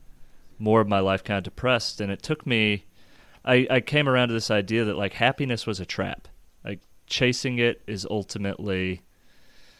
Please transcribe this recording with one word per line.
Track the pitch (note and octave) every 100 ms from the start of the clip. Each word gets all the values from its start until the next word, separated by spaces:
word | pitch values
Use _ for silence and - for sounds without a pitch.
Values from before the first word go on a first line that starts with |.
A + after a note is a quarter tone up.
| - - - - - -
more | G#2+ A2
of | G2+
my | G2
life | F#2+ F#2+
kind | - G2+
of |
depressed. | F2 - B2+ A#2+ - -
And | G2+
it | G2
took | - - -
me, | A#2 G#2+ G2+ - - - - - -
I, | - B2+ C3
I | B2+
came | - D3 C#3+
around | B2+ B2
to |
this | A2+ -
idea | G#2+ F#2+ A2+
that, | G#2+ F2
like, | G2+
happiness | - A#2+ - C3+ A#2 -
was | F#2+
a | F2+
trap. | - F#2+ - - - - _
Like, | - G2 - - _
chasing | - B2+ B2 C3 B2
it | A#2+ - -
is | G#2 F#2+
ultimately | G#2+ F#2+ G#2+ G2+ - G#2 F#2 F#2 F2+ - _ - - - - - _